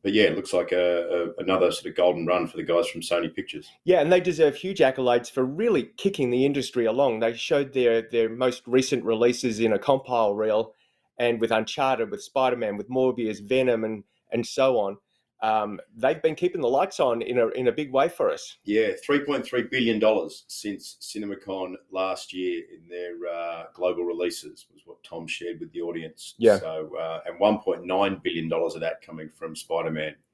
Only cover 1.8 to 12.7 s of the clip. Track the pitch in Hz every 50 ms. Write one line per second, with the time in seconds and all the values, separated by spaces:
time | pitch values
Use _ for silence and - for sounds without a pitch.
1.8 | - 85 80 - 87 90 85 85 82 85 90 90 85 82 - 80 80 82 85 85
2.8 | 85 - - 82 - - 87 87 85 - - - - - - - - - - _
3.8 | _ 165 180 175 147 160 185 180 180 180 165 147 160 147 135 - - 185 196 -
4.8 | 151 131 131 131 127 123 120 123 123 - - 139 131 127 143 165 220 240 208 143
5.8 | 113 - _ - - 196 196 - 139 123 123 127 135 143 143 139 123 - - 127
6.8 | 117 110 110 127 143 135 113 110 117 113 117 117 - - 156 143 143 135 - 131
7.8 | 123 120 117 113 113 113 117 117 113 110 113 120 127 127 123 - _ 120 120 131
8.8 | 131 - 147 123 - 107 113 110 117 120 123 - - 123 110 104 113 110 107 98
9.8 | - - 135 131 - 123 123 117 113 104 101 104 107 110 107 110 113 113 _ _
10.8 | _ _ _ _ _ _ _ - 120 120 117 113 113 110 113 110 110 - - -
11.8 | 139 131 131 117 113 104 101 101 - - _ 139 131 127 123 120 117 104